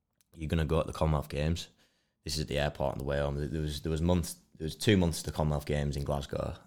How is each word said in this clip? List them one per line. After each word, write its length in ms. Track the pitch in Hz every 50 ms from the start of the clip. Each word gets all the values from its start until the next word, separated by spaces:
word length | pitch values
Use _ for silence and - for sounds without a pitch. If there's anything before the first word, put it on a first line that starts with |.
| _ _ _ _ _ _ -
you're 140 | - 80 76
gonna 160 | 85 82 80
go 160 | 73 80 78
at 80 | - -
the 40 |
Commonwealth 360 | - - 87 80 76 71 67 -
Games." 400 | - 71 76 80 85 - - - _ _ _ _ _ _ _ _ _ _ -
This 100 | 78 73
is 80 | 78
at 60 | 76 -
the 100 | - 71
airport 340 | 71 73 - - 73 65
on 60 | - -
the 60 | 67
way 140 | 69 69 73
home. 300 | 71 71 71 71 73 69
There 100 | 73 80
was, 200 | 78 76 73 73
there 100 | - 82
was 100 | 80 78
months, 360 | 82 87 90 90 82 - - - _ _ -
there 80 | - 80
was 120 | 78 76
two 200 | - - - 104
months 220 | 95 87 85 78 -
to 20 | -
the 120 | 82 76
Commonwealth 300 | - 78 76 73 76 -
Games 300 | - 73 73 71 71 71
in 80 | 73 71
Glasgow. 500 | 73 73 71 73 - - 67 67 - - - -